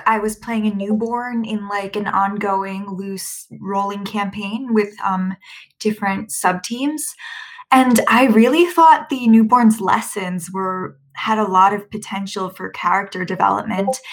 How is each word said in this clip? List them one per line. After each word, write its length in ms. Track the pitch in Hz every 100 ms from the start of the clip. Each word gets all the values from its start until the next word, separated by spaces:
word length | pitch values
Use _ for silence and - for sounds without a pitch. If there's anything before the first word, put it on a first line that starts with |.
| -
I 140 | 220
was 160 | 214 214
playing 320 | - 226 214
a 60 |
newborn 720 | 202 202 214 233 240 247 233
in, 240 | 220 214 202
like, 280 | 202 196 208
an 120 | 208
ongoing 800 | 196 196 208 202 196 190 190 202
loose 600 | 185 196 190 - - - 143
rolling 460 | 190 196 196 202 196
campaign 680 | 214 196 208 196 220 262
with, 200 | 220 208 -
um, 320 | 196 185 185 185 - - - _
different 520 | 214 214 202 196 214
sub-teams. 840 | - 185 180 - 240 285 302 - - - - - - -
And 300 | 262 254 226 -
I 180 | 226 262
really 380 | 220 240 311 339
thought 440 | 339 320 311 -
the 180 | 262 240
newborn's 520 | 226 220 247 220 220
lessons 680 | 190 214 - 208 180 180 180
were, 460 | 190 190 185 180 - _
had 240 | - 220 220
a 100 | 208
lot 260 | 185 196
of 160 | 202 -
potential 580 | 214 - 196 196 202 185
for 200 | 185 185
character 540 | - 180 190 196 185 180
development. 720 | 185 196 196 220 214 202 - -